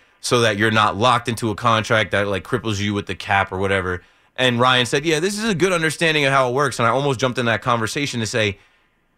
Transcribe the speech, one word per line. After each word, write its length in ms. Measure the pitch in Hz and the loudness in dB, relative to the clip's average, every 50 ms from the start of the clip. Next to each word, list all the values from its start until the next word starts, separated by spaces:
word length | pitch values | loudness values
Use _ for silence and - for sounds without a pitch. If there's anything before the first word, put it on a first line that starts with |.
| _ _ _ _ | _ _ _ _
so 200 | - - 127 120 | -4 0 2 2
that 160 | 117 110 104 | 2 2 2
you're 140 | 101 110 113 | 2 2 2
not 260 | 110 113 107 104 85 | 4 2 2 2 2
locked 320 | 98 113 127 120 120 117 127 | 2 2 2 2 2 0 -4
into 220 | 113 - 123 110 | -6 -4 -4 -4
a 60 | 101 | -4
contract 560 | - 123 120 113 110 107 - 123 110 107 90 | 0 0 2 2 2 2 2 2 0 2 0
that, 160 | - 98 104 101 | 0 -2 0 0
like, 160 | 101 95 85 | -2 -4 -4
cripples 340 | - - 117 - 113 104 98 | -4 -4 -4 -2 -4 -4 -2
you 160 | 101 104 101 | -2 -2 -4
with 120 | 101 98 | -4 -4
the 100 | - 90 | -6 -8
cap 340 | - - - 101 98 92 - | -8 -2 0 0 0 0 0
or 80 | 95 92 | -4 -4
whatever. 460 | 98 95 98 95 90 92 90 87 - _ _ _ _ _ _ | -2 0 0 0 -2 -4 -6 -8 -10 _ _ _ _ _ _
And 240 | - 127 127 120 117 | 0 0 2 2 4
Ryan 260 | 123 127 127 127 123 | 4 4 4 2 2
said, 180 | 117 156 143 147 | 0 -2 -2 0
"Yeah, 140 | 165 156 151 | 0 0 0
this 180 | 170 202 208 | 0 -2 -4
is 80 | 202 220 | -2 -2
a 100 | 233 202 | -2 0
good 180 | 143 170 196 | 0 0 0
understanding 520 | 185 170 160 160 143 - 170 160 156 151 143 | 0 0 0 -2 -2 0 0 0 2 2 2
of 80 | 135 | 2
how 160 | 135 139 131 123 | 2 2 2 2
it 40 | |
works." 260 | 120 135 147 131 - - | 0 0 0 -2 0 0
And 80 | 120 | 0
I 40 | 113 | 2
almost 260 | 113 135 143 143 131 104 | 2 2 0 0 0 0
jumped 200 | 135 127 117 - | -2 -2 -2 -2
in 80 | 120 | 0
that 160 | 117 110 104 | 0 -2 -2
conversation 580 | - 131 120 117 110 104 - 151 143 135 - 120 | 0 0 0 0 -2 -4 -4 -4 -6 -4 -4 -4
to 60 | 110 | -4
say, 320 | 101 - 117 107 104 98 - _ _ _ _ _ _ _ _ _ _ _ | -4 -2 -2 -2 -2 -4 -6 _ _ _ _ _ _ _ _ _ _ _